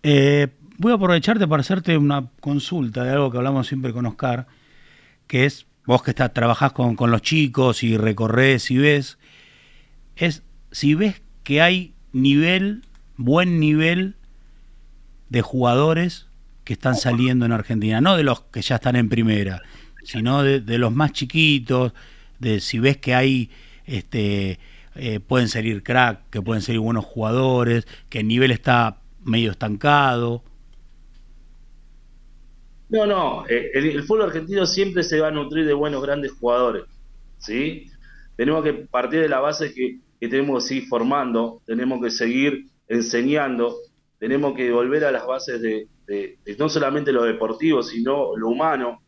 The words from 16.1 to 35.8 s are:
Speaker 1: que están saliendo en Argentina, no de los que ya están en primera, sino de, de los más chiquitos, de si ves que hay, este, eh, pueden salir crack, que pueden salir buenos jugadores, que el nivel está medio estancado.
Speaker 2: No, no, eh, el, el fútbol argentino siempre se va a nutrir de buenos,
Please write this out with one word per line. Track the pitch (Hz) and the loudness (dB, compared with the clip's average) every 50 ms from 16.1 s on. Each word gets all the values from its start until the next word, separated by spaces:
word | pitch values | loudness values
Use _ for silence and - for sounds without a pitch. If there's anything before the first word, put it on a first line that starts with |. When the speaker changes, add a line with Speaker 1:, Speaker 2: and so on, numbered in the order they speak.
| - - - - - - - - - - - | -4 -8 -20 -20 -20 -20 -20 -20 -20 -20 -8
Speaker 1:
que | - 120 | -8 -8
están | - - 127 123 | -2 0 0 0
saliendo | 120 - 127 120 117 127 127 127 127 120 | 0 0 0 2 2 2 2 2 2 2
en | 117 | 2
Argentina, | 117 110 107 - 117 110 104 110 110 113 | 0 0 -2 -2 -2 -2 0 0 2 2
no | 143 185 196 | 4 4 4
de | 170 151 | 4 2
los | 139 120 - | 0 0 -2
que | - - - 117 | -6 -12 -10 -8
ya | 95 - 127 | -4 -2 -2
están | 113 - 131 120 | 0 0 2 2
en | 123 120 107 | 2 2 2
primera, | 120 113 113 113 107 104 101 95 92 87 - - - - - - - - - | 2 2 2 2 2 0 0 -4 -6 -10 -12 -18 -20 -20 -20 -20 -20 -20 -16
sino | - - 110 110 120 135 143 139 | -10 -6 -4 -2 0 2 2 2
de, | 139 139 135 | 2 2 0
de | 110 104 113 | 0 -2 0
los | 120 123 113 117 | 0 0 0 2
más | 135 156 143 | 0 0 0
chiquitos, | - - 143 123 - 156 160 151 147 135 120 113 135 123 127 120 - - - - - - - - - - | -2 -4 -8 -4 0 2 2 4 2 0 0 0 0 0 0 0 -4 -8 -20 -20 -20 -20 -20 -20 -16 -6
de | - 117 107 101 | -2 -2 -2 -2
si | - - - 113 | -2 -4 -4 0
ves | 120 135 139 | 2 2 2
que | 135 - 131 123 | 0 -2 0 2
hay, | 127 131 135 135 127 117 - - - - - - - - | 2 4 2 2 0 -2 -6 -10 -20 -20 -20 -20 -20 -14
este, | - 135 98 - - - 120 104 101 101 101 98 95 92 - - - - - - - - | -10 -10 -8 -8 -6 -4 -2 0 0 0 0 -2 -4 -6 -8 -12 -20 -20 -20 -20 -20 -16
eh, | 160 135 120 107 104 | -10 -8 -6 -6 -6
pueden | 101 - 135 127 120 107 | -4 0 0 2 2 2
salir | - 117 110 113 110 101 - | -2 -2 -4 -4 -4 -4 -4
crack, | - 120 127 127 120 104 - - - | 0 2 2 2 2 0 -6 -14 -10
que | - 113 | -8 -8
pueden | 95 110 113 107 | -4 -4 -4 -4
salir | 92 - 117 113 | -2 -2 -2 -2
buenos | 110 113 117 113 101 | 0 0 -2 -2 -4
jugadores, | - - 117 107 107 113 127 131 131 127 123 120 117 117 117 110 - - - - - | -6 -8 -4 -2 -2 0 2 2 2 2 2 2 2 2 0 -2 -6 -16 -20 -20 -10
que | - 120 | -6 -4
el | 107 | 0
nivel | 107 113 120 131 131 | 2 2 4 4 4
está | 120 - - 139 123 120 117 110 101 - - - - - - | 2 0 2 2 2 4 2 0 -2 -8 -20 -20 -20 -12 -4
medio | - 113 117 117 110 | -2 0 0 0 0
estancado. | 92 - - 107 104 101 - 147 147 147 143 135 123 120 120 117 117 120 - - - - - - - - - - - - - - - - - - - - - - - - - - - - - - - - - - - - - - - - - - - - - - - - - - | -2 -4 -6 -6 -4 -2 2 2 4 4 4 2 0 0 -2 -4 -4 -6 -10 -16 -20 -20 -20 -20 -20 -20 -20 -20 -20 -20 -20 -20 -20 -20 -20 -20 -20 -20 -20 -20 -20 -20 -20 -20 -20 -20 -20 -20 -20 -20 -20 -20 -20 -20 -20 -20 -20 -20 -20 -20 -20 -20 -20 -20 -20 -20 -8 -2
Speaker 2:
No, | 220 220 214 | 0 0 2
no, | 202 202 185 170 131 117 - - - | 2 2 0 0 -2 -4 -6 -4 -2
eh, | 120 120 - - - | -2 -2 -2 -2 -2
el, | 135 143 | 0 0
el | 156 143 143 147 | 0 -2 -2 -2
fútbol | - 214 220 208 | 0 0 0 0
argentino | 175 151 165 160 165 196 196 185 | 0 -2 -6 -8 -4 -2 -2 0
siempre | - - 185 196 196 175 180 160 | 0 0 -2 -2 -2 -2 -4 -4
se | - 165 156 | 0 0 0
va | 156 156 | 0 0
a | |
nutrir | 156 151 143 131 151 160 156 | -2 -4 -6 -4 -2 -2 0
de | 151 143 | 0 0
buenos, | 143 | 0